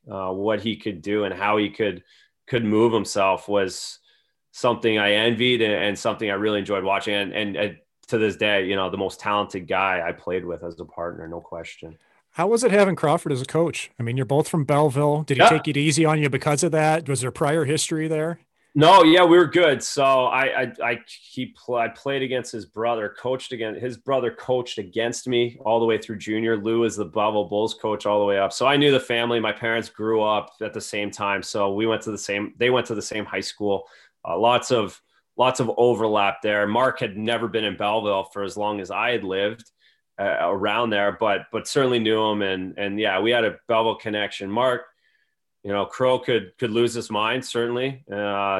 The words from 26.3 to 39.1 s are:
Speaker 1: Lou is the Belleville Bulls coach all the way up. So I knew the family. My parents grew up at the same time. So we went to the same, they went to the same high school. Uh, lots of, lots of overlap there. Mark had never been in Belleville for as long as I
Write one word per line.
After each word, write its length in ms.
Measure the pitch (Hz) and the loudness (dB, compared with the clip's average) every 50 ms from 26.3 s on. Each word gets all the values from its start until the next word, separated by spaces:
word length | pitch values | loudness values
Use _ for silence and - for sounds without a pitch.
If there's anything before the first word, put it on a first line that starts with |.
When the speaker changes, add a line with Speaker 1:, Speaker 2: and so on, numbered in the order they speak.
| 107 107 113 113 113 | -4 -2 0 0 -2
Speaker 1:
Lou 280 | 104 101 113 113 117 117 | -2 -2 0 0 2 0
is 120 | 110 104 | 0 -2
the 80 | 104 104 | -4 -6
Belleville 400 | 80 - 107 104 107 107 104 101 85 | -4 -2 -2 0 0 0 0 -2 -2
Bulls 240 | 104 104 107 110 - | 0 -2 -2 -2 -4
coach 320 | - - 110 107 101 - | -4 -6 -4 -4 -2 0
all 140 | 104 104 104 | 0 2 2
the 60 | 104 | 2
way 120 | 101 101 | 2 2
up. 160 | 98 98 95 - | 2 2 0 0
So 140 | - 123 | 0 2
I 100 | 131 143 | 2 4
knew 140 | 143 147 147 | 4 4 4
the 80 | 135 127 | 4 2
family. 400 | - - 120 117 117 120 120 113 | 0 0 -2 0 0 0 0 0
My 120 | 110 110 | 0 -2
parents 380 | 104 - 120 113 113 117 110 - | -4 -4 -2 -2 -2 -2 -4 -6
grew 320 | - - 107 110 110 110 | -8 -6 -2 0 0 2
up 300 | 107 107 107 104 101 - - - | 2 2 0 0 -2 -6 -10 -10
at 120 | 110 104 - | -10 -8 -8
the 60 | 107 | -10
same 280 | - - - 104 104 104 | -10 -8 -6 -6 -6 -6
time. 320 | - - 104 101 98 95 | -6 -6 -4 -2 -2 -4
So 320 | 90 - - 107 101 98 98 | -4 -4 -4 -2 -2 0 0
we 140 | 104 113 | 0 0
went 160 | 113 110 104 - | 0 0 -2 -4
to 80 | 110 | -6
the 60 | 104 | -10
same, 360 | 98 - - 101 101 104 - - | -8 -6 -4 -4 -4 -4 -6 -4
they 120 | - 117 123 | 0 0 2
went 160 | 127 123 113 | 2 2 0
to 80 | - 113 | -2 -6
the 60 | 104 | -8
same 240 | 98 - - 107 101 | -8 -8 -6 -8 -8
high 140 | - - 95 | -6 -6 -6
school. 460 | 98 - - - 104 101 98 95 - - - - _ _ _ _ - | -6 -8 -8 -4 -2 -2 -2 -2 -4 -10 -20 -20 _ _ _ _ -8
Uh, 140 | 82 85 | -4 -2
lots 340 | 92 110 120 123 120 - - | 2 4 4 4 2 2 2
of, 300 | 127 113 104 92 - - _ _ _ _ _ _ _ | 0 0 0 -2 -8 -14 _ _ _ _ _ _ _
lots 240 | - 120 127 - - | 0 2 2 2 0
of 120 | 127 113 - | -2 0 2
overlap 680 | - 120 123 117 101 113 107 107 104 101 98 98 - - | 4 4 4 4 2 2 2 2 2 2 0 0 -2 -2
there. 240 | 107 104 104 104 | 0 0 0 0
Mark 320 | 104 107 120 131 131 - - | 0 2 2 2 0 0 -2
had 180 | 127 110 95 | -6 -6 -6
never 300 | 104 107 113 117 110 113 | -6 -4 -2 -2 -2 -2
been 160 | 107 92 110 107 | -2 -2 -2 -2
in 120 | 104 92 | -2 -4
Belleville 500 | - 104 104 107 113 104 104 98 95 95 | -2 -2 -2 0 0 0 0 0 0 -2
for 180 | - - 101 101 | -4 -6 -8 -8
as 120 | 95 92 | -6 -6
long 240 | 104 104 104 104 101 | -4 -4 -4 -4 -6
as 120 | 92 87 | -6 -6
I 180 | 95 98 113 120 | -4 -4 -2 -2